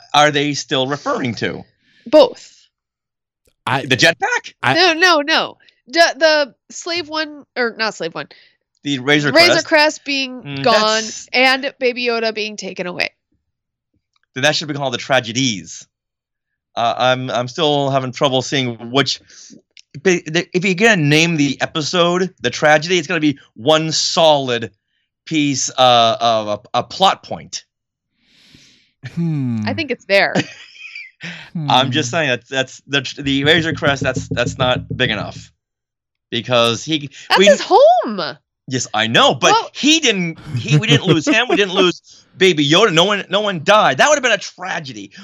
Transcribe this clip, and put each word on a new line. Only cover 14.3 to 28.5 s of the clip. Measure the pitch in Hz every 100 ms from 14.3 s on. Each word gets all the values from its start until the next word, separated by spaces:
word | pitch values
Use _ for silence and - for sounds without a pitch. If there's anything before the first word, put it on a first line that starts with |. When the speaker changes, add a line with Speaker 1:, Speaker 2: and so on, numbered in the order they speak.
Speaker 1:
Then | 131
that | 147 151
should | 156
be |
called | 143 139
the | 131
tragedies. | - 131 113 117 131 98 78 - - _ _ _ _ _ _ _ _
Uh, | - 117 -
I'm, | 127 127 131
I'm | 110 123
still | - 151 143 139
having | 135 131
trouble | - 147 131
seeing | - 143 127 113 117
which. | 131 131 - _ - - - _ _ _ 143 190
If | 175 - 160 165 180
you're | 190
gonna | 180 226 202
name | 143 151 165 160
the | 143 127
episode | 127 160 143 180 175 180 185 -
the | 120
tragedy, | - 151 156 165 180
it's | 147
gonna | 170
be | 151 135 _
one | - 117 156 160
solid | 147 - - 160 147 131 117 113 - _ _ _ _ -
piece, | 160 143 131 - -
uh, | 127 120 113 110
of | 117 110 104 104 -
a, | 120
a |
plot | 120 - 190 135
point. | - 92 92 - - _ _ _ _ _ _ _ _